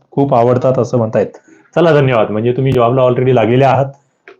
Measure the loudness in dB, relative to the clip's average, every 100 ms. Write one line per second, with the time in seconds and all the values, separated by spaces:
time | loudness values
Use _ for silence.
0 | _ -4 0 2 2 0 0 -2 -2 -2
1 | -2 -2 -4 -8 _ -20 _ 0 2 2
2 | 2 0 -2 -2 -4 -2 -2 0 0 2
3 | 0 0 0 0 2 2 2 0 -2 -8
4 | _ _ _ -10